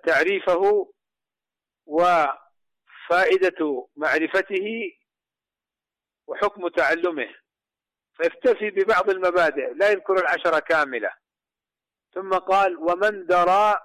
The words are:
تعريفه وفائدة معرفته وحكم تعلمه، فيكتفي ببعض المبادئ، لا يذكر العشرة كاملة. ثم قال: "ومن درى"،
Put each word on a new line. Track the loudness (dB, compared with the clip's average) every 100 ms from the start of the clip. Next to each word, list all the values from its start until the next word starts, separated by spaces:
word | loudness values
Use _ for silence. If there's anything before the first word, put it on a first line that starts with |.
| -2
تعريفه | 0 0 -2 0 2 2 2 -2 _ _ _ _ _ _ _ _ _ -4
وفائدة | 0 2 2 0 -4 _ _ _ _ _ -20 -2 0 2 2 2 0 -4 -4 -8 -6
معرفته | -2 0 0 -2 -2 -4 -4 -6 -8 -12 _ _ _ _ _ _ _ _ _ _ _ _ -14
وحكم | -6 -4 -4 -6
تعلمه، | -2 0 0 -2 -4 -8 -12 _ _ _ _ _ _ _
فيكتفي | -4 -4 0 0 0 -2
ببعض | 0 2 2 0
المبادئ، | 0 0 2 2 0 -6
لا | 0 2
يذكر | 2 0
العشرة | 0 0 -2 0 0
كاملة. | 0 0 0 -4 -6 -10 _ _ _ _ _ _ _ _ _
ثم | -12 -4
قال: | -4 0 2 2 -2
"ومن | -4 0 -2 -2 0
درى"، | 2 4 4 2 0